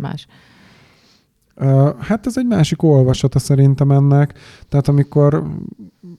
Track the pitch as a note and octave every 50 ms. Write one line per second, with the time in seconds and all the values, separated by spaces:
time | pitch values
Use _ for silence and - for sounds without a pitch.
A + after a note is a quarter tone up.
0 | C#3+ C#3 - C#3+ - _ _ _ _ _ _ _ _ _ _ _ _ _ _ _
1 | _ _ _ _ _ _ _ _ _ _ _ - C3+ C3+ C3+ C3+ C#3 D3 D3 -
2 | - - G#3 A3 - C4 A3+ C4 B3+ A#3+ A3 E3 D3+ - E3 - E3+ D#3+ D3 C3+
3 | B2+ B2+ C3 - - C3+ - C3+ - - C#3+ C3+ C#3 C#3 C3+ C3 D3 C#3 C#3 C#3
4 | C#3 C#3+ C#3 C#3+ D3 C#3+ - - - - - - - - - C#3+ C3+ - C#3+ C#3+
5 | C#3+ C#3+ - D3+ D3 C#3+ D3+ D#3+ D#3 D3+ D3+ - - - - _ G#3 F3+ _ _
6 | _ F3 F3